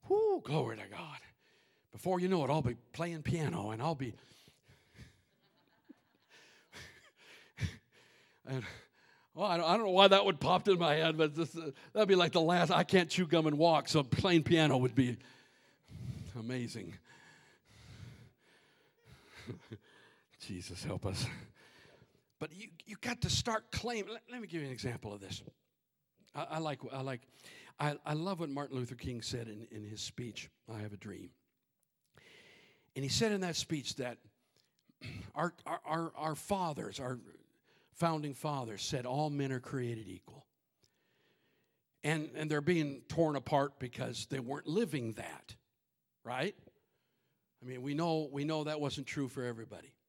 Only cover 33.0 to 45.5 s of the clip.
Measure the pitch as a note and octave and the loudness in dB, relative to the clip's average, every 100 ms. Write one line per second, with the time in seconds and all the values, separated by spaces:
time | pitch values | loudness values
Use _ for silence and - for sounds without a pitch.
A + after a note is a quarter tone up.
33 | C3+ - A3+ G3+ F#3 D#3+ - D#3+ B2 - | -2 2 2 2 0 -4 -4 -4 -4 -6
34 | B2 A#2 - _ _ _ _ _ _ _ | -6 -8 -18 _ _ _ _ _ _ _
35 | - - - - E3+ - - E3 - D#3+ | -14 -12 -12 -4 -4 -4 -10 -8 -4 -4
36 | E3 - D#3 D3 - G3+ F3 C#3 A2 - | -4 -4 -6 -6 -4 -2 -2 -4 -8 -6
37 | B2+ B2+ - - _ _ _ _ _ - | -6 -6 -10 -20 _ _ _ _ _ -2
38 | E3+ D#3+ D3 C3 D3+ C#3+ A#2+ G2+ - C#3+ | 0 0 -4 -6 -4 -4 -6 -8 -6 -4
39 | B2 C3 D3+ C#3+ C3+ C3 - C#3 B2 A2+ | -2 -2 0 0 -2 -4 -6 -6 -4 -6
40 | G#2 F#2 - - - _ _ _ _ _ | -10 -14 -16 -20 -20 _ _ _ _ _
41 | _ _ _ _ _ _ _ _ _ _ | _ _ _ _ _ _ _ _ _ _
42 | D3 D#3+ D3+ - D3+ D3+ D3 F3 D3 C#3 | 0 0 -2 -6 -2 0 2 2 2 -4
43 | - D3+ D#3+ C#3+ A#2+ D3 C#3 - B2+ - | -8 2 2 2 0 2 2 -2 -10 -6
44 | B2+ A#2+ - C3+ A#2+ C#3+ - E3 A3+ C#3 | -6 -6 -6 -6 -6 -8 -4 -2 0 -2
45 | A#2 A2 G#2 - - | -4 -6 -10 -12 -18